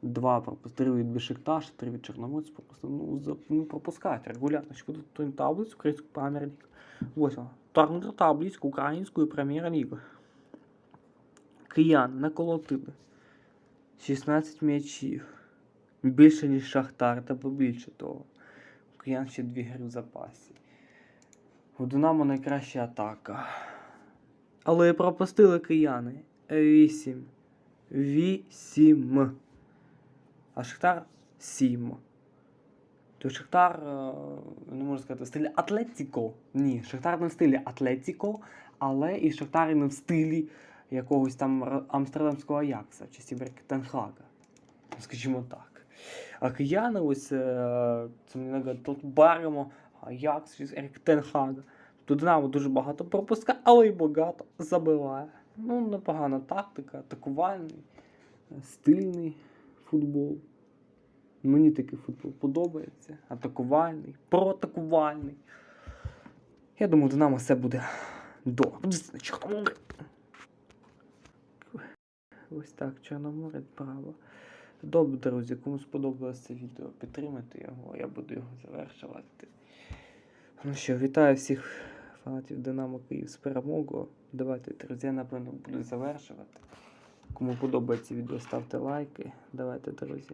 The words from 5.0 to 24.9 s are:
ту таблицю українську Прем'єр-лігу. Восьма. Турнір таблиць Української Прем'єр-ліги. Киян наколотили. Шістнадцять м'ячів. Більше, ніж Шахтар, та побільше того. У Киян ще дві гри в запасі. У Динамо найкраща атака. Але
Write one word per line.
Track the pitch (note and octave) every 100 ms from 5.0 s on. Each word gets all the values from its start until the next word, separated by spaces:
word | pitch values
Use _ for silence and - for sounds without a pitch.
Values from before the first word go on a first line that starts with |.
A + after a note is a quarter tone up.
| D3
ту | - D3
таблицю | C#3 C#3 E3+ A3 -
українську | D3+ D3 -
Прем'єр-лігу. | - C#3 C#3+ C#3+ C#3+ - - - - B2
Восьма. | - D3 - B2 - _
Турнір | - D#3 E3+ G#3
таблиць | G#3 E3+ D3 F3+ -
Української | C#3 C3+ C#3+ D#3+ F#3+ - D3+
Прем'єр-ліги. | D3+ C#3 D3 E3+ E3 B2+ - - - _ _ _ - _ _ _ - _ _ _ - _ _ -
Киян | - D#3+ D3+ B2+ C3
наколотили. | D3+ D#3 E3+ E3 D#3 C3+ C#3 - _ _ _ _ _ _ _ _ _ _
Шістнадцять | - C3+ D3+ D3+ D#3 -
м'ячів. | D#3 C#3+ C#3+ - C3+ - - - - _ _ _ _ _
Більше, | C3 B2+ D3+ D#3 D3
ніж | C3+ C3+
Шахтар, | C#3 C3+ - B2 A#2+
та | B2
побільше | C3 C3+ C#3 C3 A#2+ -
того. | - - - - _ - - - - _ _
У |
Киян | - C3 C3+
ще | -
дві | B2 B2
гри | A#2 B2+
в | A#2+
запасі. | A#2+ A#2 - - - - - _ _ - - _ _ _ _ _ _ _ -
У | B2+
Динамо | C#3 D#3 D#3+
найкраща | C#3+ C3+ C3+ C#3 C3 C3+
атака. | A#2+ A#2+ G#2+ G#2+ - F#2+ - - - - - - - _ _ _ _ _
Але | - E3+ E3+